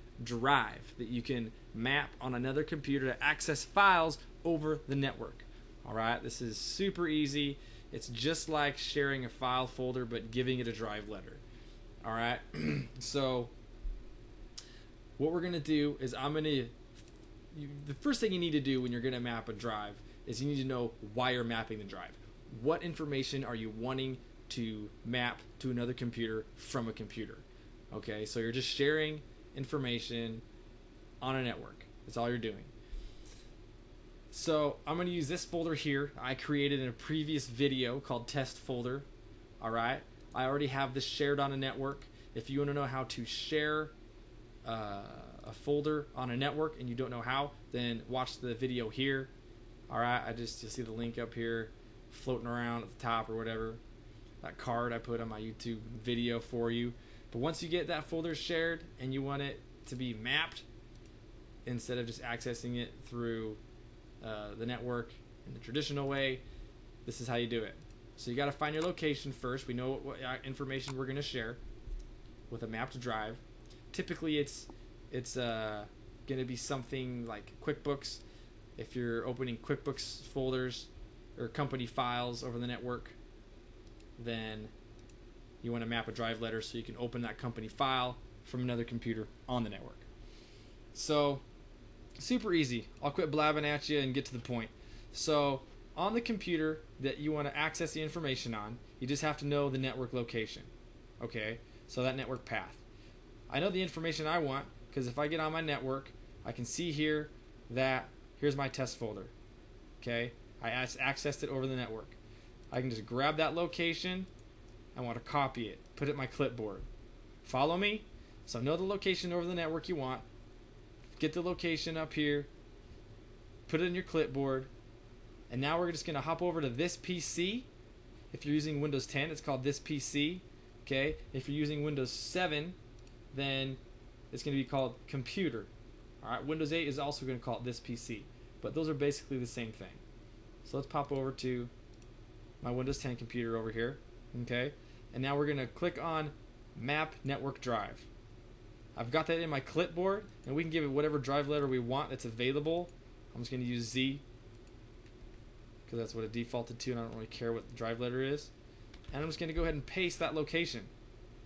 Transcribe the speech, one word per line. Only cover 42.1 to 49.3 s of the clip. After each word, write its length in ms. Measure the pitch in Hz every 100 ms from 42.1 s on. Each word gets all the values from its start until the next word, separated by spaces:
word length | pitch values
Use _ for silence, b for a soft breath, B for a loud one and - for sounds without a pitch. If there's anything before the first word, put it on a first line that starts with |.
| B B
If 160 | - 113
you 80 | 139
wanna 160 | 143
know 100 | 143
how 200 | 135 131
to 200 | 123 -
share, 680 | 117 - - 156 151 151 156 - - - - - - - -
uh, 380 | 113 107 101 101 - 110 - 113
a 40 |
folder 560 | 110 - 147 147 151 143 -
on 160 | 127
a 40 | 120
network 440 | 143 147 156 139
and 80 | 123
you 80 | 120
don't 120 | 127
know 120 | 120
how, 320 | 113 135 143 - -
then 320 | 123 120 117 117
watch 320 | 127 127 -
the 120 | 123
video 360 | 113 131 123 113
here. 400 | 117 139 135 135